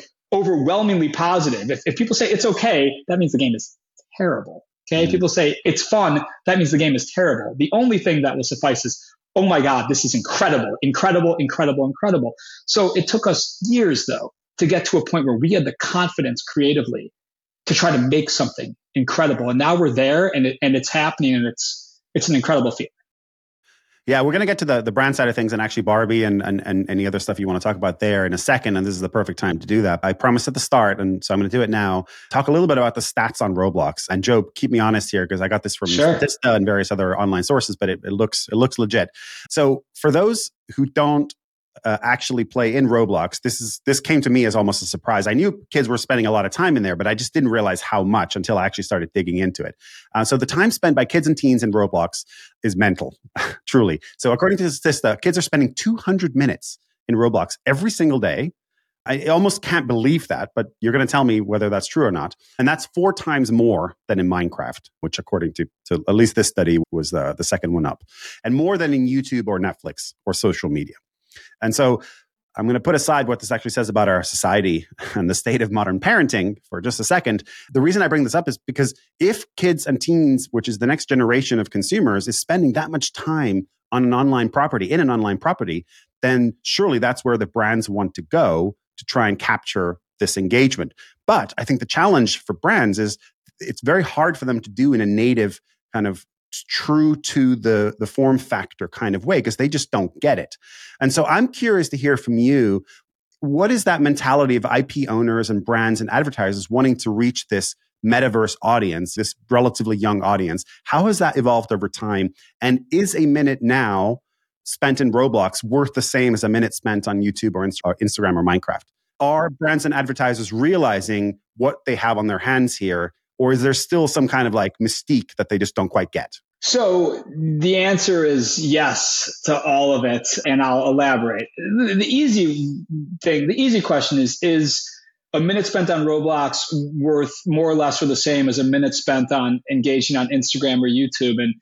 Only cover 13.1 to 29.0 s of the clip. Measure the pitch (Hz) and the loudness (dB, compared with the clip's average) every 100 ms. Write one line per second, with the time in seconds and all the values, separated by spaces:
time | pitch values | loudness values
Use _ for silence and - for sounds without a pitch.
13.1 | 220 208 160 - - 202 240 202 127 - | 0 0 0 -4 -4 0 2 2 0 -2
14.1 | - - - _ - 165 180 - 175 - | -6 -8 -16 _ 0 2 2 2 0 2
15.1 | 170 135 117 160 196 127 - - 180 175 | 0 0 2 2 2 0 -4 -2 0 0
16.1 | - 131 120 - - 139 147 120 120 - | -2 -4 -4 -4 0 2 2 -2 -6 -10
17.1 | _ _ _ _ _ - 165 175 147 127 | _ _ _ _ _ -2 0 2 2 2
18.1 | 151 151 - 143 - 120 - _ 131 127 | 2 0 -2 -2 -6 -12 -16 _ -2 0
19.1 | - 156 127 120 127 147 175 156 120 135 | 2 2 0 0 0 2 2 2 2 2
20.1 | 156 190 147 127 131 139 135 127 160 151 | 2 2 2 0 0 0 0 0 -2 -2
21.1 | - 139 127 120 117 - - - _ _ | 0 0 2 0 -4 -8 -10 -16 _ _
22.1 | - - 139 123 147 123 - 123 _ _ | -4 0 0 2 0 0 -4 -10 _ _
23.1 | _ _ _ _ _ _ _ _ _ - | _ _ _ _ _ _ _ _ _ 0
24.1 | 131 139 180 202 196 151 123 113 104 135 | 2 2 2 0 0 0 0 0 2 2
25.1 | 139 123 117 110 110 110 - 95 107 113 | 2 0 0 0 -2 -2 -2 2 2 2
26.1 | 113 107 101 101 98 - 95 95 98 98 | 2 2 0 0 -4 -2 -2 -2 -2 -2
27.1 | 98 - 101 95 92 110 95 95 85 107 | -2 -4 -4 -4 -2 -2 -2 -4 -2 0
28.1 | 101 92 87 - 127 113 98 98 92 | 0 0 -2 0 0 0 -2 -2 -4